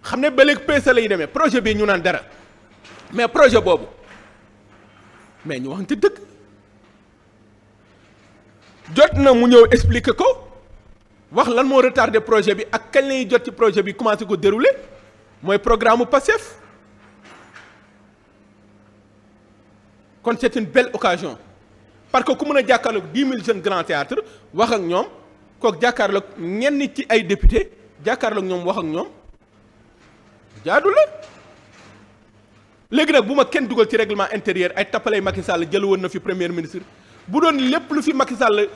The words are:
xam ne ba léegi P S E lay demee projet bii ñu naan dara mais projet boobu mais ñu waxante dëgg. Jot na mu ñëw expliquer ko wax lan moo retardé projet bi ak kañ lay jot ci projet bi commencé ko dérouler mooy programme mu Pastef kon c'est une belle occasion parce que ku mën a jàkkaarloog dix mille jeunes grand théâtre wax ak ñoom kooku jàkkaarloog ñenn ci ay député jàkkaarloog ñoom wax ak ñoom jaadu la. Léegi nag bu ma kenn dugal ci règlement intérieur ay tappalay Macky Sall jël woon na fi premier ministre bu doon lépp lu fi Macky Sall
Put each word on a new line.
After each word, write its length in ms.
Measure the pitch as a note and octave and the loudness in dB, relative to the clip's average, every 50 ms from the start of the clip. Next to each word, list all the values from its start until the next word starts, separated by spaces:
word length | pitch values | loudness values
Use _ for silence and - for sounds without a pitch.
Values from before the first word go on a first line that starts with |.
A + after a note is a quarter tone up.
xam 180 | _ - - B3 | _ -8 -6 -2
ne 80 | C4+ D4+ | -2 -2
ba 120 | C4 C4 C4+ | 4 4 4
léegi 180 | D4 D4 D4 - | 4 4 0 -2
P 60 | - D4 | -2 -2
S 140 | C#4+ C#4 C#4 | 0 2 2
E 60 | B3+ | 2
lay 140 | A#3+ A#3 G#3+ | 2 2 0
demee 200 | G3 F3 D#3 - | -2 -2 -2 -6
projet 340 | - C#4 D#4+ D4 G3+ B3+ | -2 0 0 0 0 0
bii 140 | G3 A3 G#3+ | -2 -2 -2
ñu 100 | G#3 G#3+ | -2 0
naan 160 | G#3 G3 F3+ | 0 0 0
dara 200 | D#3+ F3+ E3+ C3+ - - - - - _ _ _ _ _ _ _ - - - - - - | 0 -2 -4 -4 -8 -12 -20 -20 -20 _ _ _ _ _ _ _ -20 -20 -20 -20 -20 -10
mais 160 | - G3+ A#3+ A3+ | -6 -4 -4 -2
projet 340 | A#3 E4 D4 C4 G#3+ A3 | 4 4 4 6 6 4
boobu 240 | F3+ F#3 E3+ D3+ - - - - - - - - - - _ _ _ _ _ _ _ _ _ _ _ _ _ _ _ - - - - _ _ _ - | 2 2 0 0 -2 -10 -20 -20 -20 -20 -20 -20 -20 -20 _ _ _ _ _ _ _ _ _ _ _ _ _ _ _ -20 -20 -20 -20 _ _ _ -14
mais 140 | D#3 D3 B2+ | -12 -10 -10
ñu 80 | B2+ C3 | -10 -10
waxante 220 | C#3+ F#3+ F#3+ - C#4 | -10 -10 -6 -6 -4
dëgg. 220 | G#3 G#3 G4+ - - - - - - - _ _ _ _ _ _ _ _ _ _ _ _ _ _ _ _ _ _ _ _ _ _ _ _ _ _ _ _ _ _ _ _ _ _ _ _ _ _ _ _ _ _ _ _ _ _ _ _ - D#3+ | 0 0 -2 -2 -2 -20 -20 -20 -20 -20 _ _ _ _ _ _ _ _ _ _ _ _ _ _ _ _ _ _ _ _ _ _ _ _ _ _ _ _ _ _ _ _ _ _ _ _ _ _ _ _ _ _ _ _ _ _ _ _ -6 4
Jot 180 | E3+ D4 F4 - | 4 4 4 4
na 180 | - C#4 C#4 B3+ | 2 4 6 6
mu 140 | A#3 A#3+ A#3+ | 6 6 8
ñëw 200 | B3 A#3+ A#3 - | 10 8 8 8
expliquer 420 | B3 B3 - - - A#3+ - - A3 | 6 2 4 2 0 0 0 -2 -2
ko 100 | - F4+ C5+ B4+ - - - - - _ _ - - _ _ - _ _ _ _ _ _ _ | 0 0 0 0 -2 -8 -20 -20 -20 _ _ -20 -20 _ _ -20 _ _ _ _ _ _ _
wax 160 | - G#3+ B3 A#3 | -2 -2 0 2
lan 180 | A#3+ A#3 C4 C4+ | 2 0 2 4
moo 140 | C#4 C4+ | 4 4
retardé 380 | B3 B3+ - - A3+ - G#3 A3 | 4 4 2 2 0 2 0 -2
projet 360 | A3 - A3 G#3+ F#3 G3+ G3+ | 0 2 0 2 2 0 -2
bi 100 | F#3+ G#3+ - | -2 -4 -6
ak 200 | - A3 - - | -6 -8 -8 0
kañ 160 | - C#4+ C#4 C#4 | 0 0 0 2
lay 200 | C4+ C4 B3+ F#3+ | -2 -4 -2 0
jot 140 | B3 A#3+ - | 0 -2 -2
ci 60 | B3+ | -2
projet 320 | - - A#3+ A3 F#3 G3+ G3 | -2 0 0 2 2 0 -2
bi 100 | G3+ - | -2 -6
commencé 320 | - B3+ A3+ G#3 G#3 A3+ | -4 -2 -2 -2 -2 -2
ko 100 | F#3 G#3 | -6 -6
dérouler 380 | F3 D3+ G3 G3+ A3+ C4+ C5+ C5+ - - - - - - - _ _ _ _ _ _ | 0 0 0 0 2 2 0 0 0 -8 -20 -20 -20 -20 -20 _ _ _ _ _ _
mooy 180 | - F3 G3 G3+ | -4 -2 -2 -2
programme 400 | G3+ A3 A3+ A3 A3 A3+ A3 A#3+ | 0 0 0 2 4 2 2 2
mu 60 | B3 | 2
Pastef 500 | A#3+ - C#4 C#4+ - G#4+ A4+ - - - - - - - _ _ _ _ _ _ - _ _ _ - - - - - - - - - - _ _ _ _ _ _ _ _ _ _ _ _ _ _ _ _ _ _ _ _ _ _ _ _ _ _ _ _ _ _ _ _ _ _ _ _ _ _ _ _ _ _ _ _ _ _ _ _ _ | 0 0 0 2 0 -2 -2 -4 -10 -20 -20 -20 -20 -20 _ _ _ _ _ _ -20 _ _ _ -20 -20 -20 -20 -20 -20 -20 -20 -20 -20 _ _ _ _ _ _ _ _ _ _ _ _ _ _ _ _ _ _ _ _ _ _ _ _ _ _ _ _ _ _ _ _ _ _ _ _ _ _ _ _ _ _ _ _ _ _ _ _ _
kon 140 | _ A#3 A#3 - | _ -4 -4 -2
c'est 160 | - A3+ - | -2 -2 -2
une 100 | B3+ A3 | -2 -6
belle 240 | D#3+ - B3+ B3 A#3+ - | 0 0 0 0 0 -4
occasion 440 | G#3 - F#3+ F3 F3 F#3 D#3+ A#2 - - - - _ _ _ _ _ _ _ _ _ _ _ | -4 -2 -2 -2 -2 -6 -10 -12 -14 -20 -20 -20 _ _ _ _ _ _ _ _ _ _ _
parce 120 | - B3+ A#3+ | -2 -2 0
que 80 | - C4 | 0 -2
ku 120 | - D4+ | -2 -2
mën 120 | D4 D4 C#4 | 0 0 0
a 100 | B3 G3 | 2 2
jàkkaarloog 440 | B3+ A#3 - A#3+ A3 G#3 E3 D#3 D#3 | 0 0 0 -2 -4 -4 -8 -6 -4
dix 120 | A#3 C#4+ | -4 -2
mille 180 | C4 C4 A#3 F3+ | -2 -4 -6 -4
jeunes 180 | A#3 A3 F#3+ | -4 -4 -2
grand 220 | D#3+ G3+ G3 F3+ E3 | -2 -4 -4 -4 -4
théâtre 320 | - E3 C#3+ C#3+ - B3 F4 G#4+ - - - _ _ - | -4 -4 -4 -4 -4 -6 -8 -8 -10 -20 -20 _ _ -2
wax 180 | D#3+ A3+ A#3 A#3+ | -2 -2 0 0
ak 80 | G#3+ | -4
ñoom 240 | F3+ E3 F3 F#3 B3 G#4 - - - _ _ _ _ _ _ _ | -2 -2 -2 -2 -4 -4 -10 -20 -20 _ _ _ _ _ _ _
kooku 220 | - A3+ A3 D3+ | -4 -4 -2 0
jàkkaarloog 420 | A#3+ B3 A#3+ A#3+ G#3+ G3 G3 G3 G3 - - - | -2 -2 0 0 -2 -2 -2 -4 -6 -6 -16 -12
ñenn 420 | E3+ E3+ F#3+ G#3+ B3 C#4+ D4 C#4 C#4+ - - | -10 -8 -6 -2 -2 -2 -2 -2 -4 -6 -6
ci 100 | - C4+ - | -10 -4 0
ay 140 | A3+ A3+ A3 | 0 0 0
député 480 | E3+ G3 G3 - - - A3+ G3+ - - _ - - _ _ D3 | -2 -4 2 2 2 2 2 -4 -4 -10 _ -20 -20 _ _ -4
jàkkaarloog 400 | G3+ A#3+ B3 - A3+ G#3 G#3 F#3+ | -4 -4 -2 -2 -4 -2 -4 -4
ñoom 200 | F#3 F#3 F3+ F3 | -4 -6 -4 -4
wax 120 | F3 G#3 A3 | -4 -4 -4
ak 60 | F3 | -6
ñoom 220 | D#3 D3+ E3+ - - - - _ - - _ _ _ _ _ _ _ _ _ _ _ _ _ _ _ _ _ _ _ _ _ _ _ _ - - | -6 -6 -8 -8 -10 -14 -20 _ -20 -20 _ _ _ _ _ _ _ _ _ _ _ _ _ _ _ _ _ _ _ _ _ _ _ _ -14 -6
jaadu 240 | D#3 F#3+ - - G4 | 0 0 2 2 2
la. 120 | G#4 C#5+ D#5 D5 - - - - - - - - - _ _ _ _ - - - - - - _ _ _ _ _ _ _ _ _ _ _ _ _ _ _ _ _ | 4 4 2 2 -2 -18 -20 -20 -20 -20 -20 -20 -20 _ _ _ _ -20 -20 -20 -20 -20 -20 _ _ _ _ _ _ _ _ _ _ _ _ _ _ _ _ _
Léegi 200 | G#3 C4+ D#4 D4+ | 0 0 0 4
nag 140 | D#4 C4+ A3 | 2 2 2
bu 80 | G3 C#4 | 2 0
ma 100 | C#4+ C4 | 0 0
kenn 220 | - - D#4+ C4+ G#3 | 0 0 -4 -4 -2
dugal 220 | B3 A#3+ A3 G#3+ | 0 0 0 0
ci 80 | - A3 | 0 -2
règlement 300 | A3 G3+ G#3 G3+ G3 - G#3+ | -2 -2 -2 -4 -4 -4 -6
intérieur 380 | G#3 - - F#3 F#3 F3+ F3+ - | -6 -6 -4 -4 -2 -4 -4 -2
ay 100 | - G#3 - | -4 -6 -4
tappalay 300 | - A#3 - A#3+ G#3+ G#3 | -4 -6 -4 -2 -2 -2
Macky 200 | F#3+ G3 F#3 F#3+ F3 | -2 -4 -6 -6 -4
Sall 240 | - F#3 E3+ E3+ D#3 | -4 -4 -4 -4 -2
jël 120 | D3+ G3 G3 | -4 -2 0
woon 140 | G3 F#3+ F#3 | 0 0 0
na 120 | F#3 F3+ | -2 -6
fi 100 | - F#3 | -8 -8
premier 280 | - - F#3 F#3 F3 E3+ | -6 -6 -6 -4 -4 -6
ministre 300 | F3 E3+ E3 D3+ - F#3 - - _ _ _ _ - - - - | -6 -8 -10 -10 -12 -16 -18 -18 _ _ _ _ -20 -20 -16 -4
bu 120 | F#3 D4 | -2 2
doon 160 | E4 E4 D4+ C#4 | 2 2 2 2
lépp 340 | C4 B3+ C#4 E4 E4+ - | 0 0 -2 -2 -4 -4
lu 100 | D4 D4+ B3 | -6 -2 -2
fi 100 | D4+ D4+ | -2 0
Macky 220 | C4 C4+ - C4 | 0 -2 -2 -2
Sall 340 | G3+ B3+ A3+ G#3 G#3 G#3 G3+ - | -2 0 2 2 2 0 -2 -4